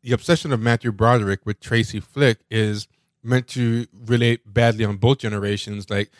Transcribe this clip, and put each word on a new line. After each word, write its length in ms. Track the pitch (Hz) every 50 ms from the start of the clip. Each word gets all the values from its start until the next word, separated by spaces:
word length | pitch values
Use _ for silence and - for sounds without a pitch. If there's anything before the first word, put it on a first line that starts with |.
the 100 | _ 120
obsession 400 | 123 117 - - 170 160 - 160
of 60 | 135 113
Matthew 320 | 110 120 117 113 - 120
Broderick 560 | 107 98 110 117 123 123 104 98 98 95 _
with 140 | 107 104 _
Tracy 400 | - - 120 117 113 - - 107
Flick 380 | - _ _ 139 143 131 113 _ _ _
is 380 | 110 110 107 107 104 104 104 _ _ _ _ _ _ _
meant 240 | _ 117 127 127 123
to 400 | _ - 127 120 117 113 117 120 - _ 98 120
relate 340 | 110 123 117 120 117 117 117 _ 107
badly 320 | 101 117 117 117 110 107 110
on 120 | 101 101
both 220 | 95 107 120 139 -
generations. 720 | - 110 107 104 98 104 104 98 - - 104 104 95 -
Like, 220 | 107 101 104 _ _